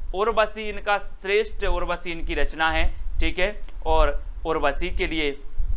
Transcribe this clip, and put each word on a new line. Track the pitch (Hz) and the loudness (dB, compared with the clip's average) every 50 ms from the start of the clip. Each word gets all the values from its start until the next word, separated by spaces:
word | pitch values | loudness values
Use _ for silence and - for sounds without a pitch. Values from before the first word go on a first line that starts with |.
| - - - | -6 -4 -2
उर्वशी | 185 214 233 208 220 214 214 - 220 214 208 | -2 0 0 2 2 0 0 -2 -6 -6 -6
इनका | 202 202 202 208 202 | -6 -4 -2 -2 -2
श्रेष्ठ | 196 - - - - - 190 202 214 220 - - - 202 | -2 -2 -4 -8 -8 -4 0 0 0 0 -2 -4 -2 0
उर्वशी | 185 175 175 175 175 175 175 - 180 | 0 0 0 0 -2 -4 -4 -4 -6
इनकी | 170 170 - - 165 | -4 -4 -4 -2 0
रचना | 151 143 - 147 156 160 160 | 2 2 2 2 2 0 2
है, | 160 160 170 - - - - - - - | 2 4 2 2 2 0 -2 -2 2 2
ठीक | 160 165 - 180 | 2 2 2 2
है। | 180 208 208 - - - - - - | 0 0 0 -4 -6 -6 -6 -4 0
और | 160 160 160 151 143 139 - - - - - - | 4 4 6 6 4 4 0 -2 -4 -8 -6 -4
उर्वशी | 165 160 156 147 143 139 - 170 185 | -2 -2 2 2 2 2 2 0 0
के | 180 - 180 | 0 0 0
लिए | 156 156 160 151 143 135 - - - - - - - - | 0 0 0 -2 -2 -2 -4 -6 -2 0 2 2 2 2